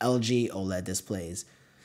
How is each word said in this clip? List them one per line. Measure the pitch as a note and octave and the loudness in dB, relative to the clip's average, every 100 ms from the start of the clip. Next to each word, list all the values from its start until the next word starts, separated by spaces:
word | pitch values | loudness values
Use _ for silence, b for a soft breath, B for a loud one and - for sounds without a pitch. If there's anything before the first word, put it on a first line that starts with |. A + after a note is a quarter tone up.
L | A#2+ B2+ | 2 2
G | A2+ B2 A#2 | 4 2 2
oled | F#2+ F#2+ F#2 | -2 -2 -2
displays. | F#2 F#2 - G2 E2+ F#2+ - b b b | -2 -4 -4 -4 -4 -8 -12 b b b